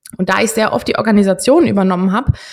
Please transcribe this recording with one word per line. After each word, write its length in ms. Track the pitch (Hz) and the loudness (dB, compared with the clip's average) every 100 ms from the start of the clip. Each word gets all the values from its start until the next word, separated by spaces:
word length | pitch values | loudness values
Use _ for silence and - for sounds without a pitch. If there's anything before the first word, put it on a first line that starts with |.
| - - | -18 -6
Und 120 | 185 | -4
da 120 | 190 | -2
ich 100 | 214 | -2
sehr 220 | - 214 | -2 -2
oft 140 | - - | -2 -4
die 100 | - | -2
Organisation 680 | 220 208 196 185 - 311 254 | 2 2 2 0 2 4 2
übernommen 460 | 202 190 180 190 | 2 0 0 0
habe, 220 | 202 277 - - | 0 -2 -6 -12